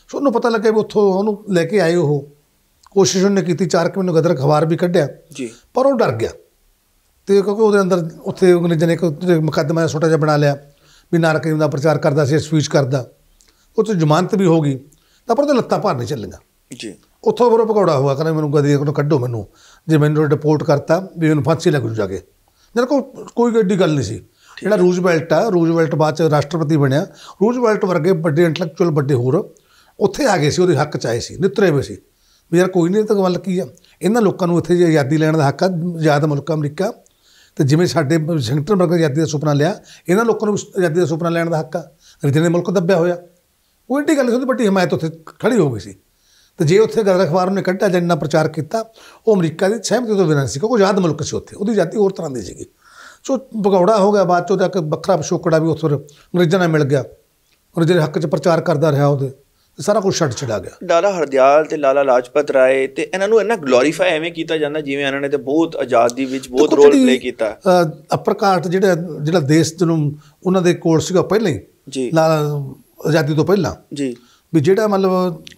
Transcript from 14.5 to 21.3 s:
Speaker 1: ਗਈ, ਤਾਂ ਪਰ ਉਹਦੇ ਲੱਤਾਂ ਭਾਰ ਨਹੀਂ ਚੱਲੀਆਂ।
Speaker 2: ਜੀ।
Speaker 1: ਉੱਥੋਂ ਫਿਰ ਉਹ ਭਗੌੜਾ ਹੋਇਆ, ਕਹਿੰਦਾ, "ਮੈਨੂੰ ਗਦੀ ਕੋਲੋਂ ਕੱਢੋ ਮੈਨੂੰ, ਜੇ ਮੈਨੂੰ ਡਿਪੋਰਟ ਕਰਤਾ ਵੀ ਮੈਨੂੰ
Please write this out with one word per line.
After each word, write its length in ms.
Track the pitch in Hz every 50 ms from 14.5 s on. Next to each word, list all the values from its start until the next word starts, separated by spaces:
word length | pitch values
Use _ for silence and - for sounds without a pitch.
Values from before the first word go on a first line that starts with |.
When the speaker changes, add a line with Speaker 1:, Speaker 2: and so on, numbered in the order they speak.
| 165 165
Speaker 1:
ਗਈ, 200 | 147 143 131 127 - - _ _ _ _ _ _ _
ਤਾਂ 100 | - 226
ਪਰ 60 | 277
ਉਹਦੇ 120 | 302 302 277
ਲੱਤਾਂ 240 | 226 220 - 196 160
ਭਾਰ 180 | 214 196 156
ਨਹੀਂ 120 | 120 117 98
ਚੱਲੀਆਂ। 300 | 147 113 98 92 - - _ _ _ _ _ _ 123 -
Speaker 2:
ਜੀ। 160 | 113 104 - - _ _ _ _ -
Speaker 1:
ਉੱਥੋਂ 260 | 226 - - 247 233
ਫਿਰ 100 | 226 226
ਉਹ 60 | 220
ਭਗੌੜਾ 320 | 220 214 208 185 165 147 131
ਹੋਇਆ, 160 | 139 139 135
ਕਹਿੰਦਾ, 180 | 135 160 165
"ਮੈਨੂੰ 220 | 160 156 156 143 151
ਗਦੀ 220 | 147 139 143 143
ਕੋਲੋਂ 180 | 135 143 156 147
ਕੱਢੋ 240 | 147 139 147 160 127
ਮੈਨੂੰ, 300 | 123 127 117 107 101 - _ _ _ - - _ _ 156
ਜੇ 80 | 160
ਮੈਨੂੰ 320 | 143 147 151 151 151 156 139
ਡਿਪੋਰਟ 340 | 151 147 151 151 151 147
ਕਰਤਾ 460 | 147 160 143 139 - - 160 180 190 - - 175
ਵੀ 100 | 160
ਮੈਨੂੰ 160 | 156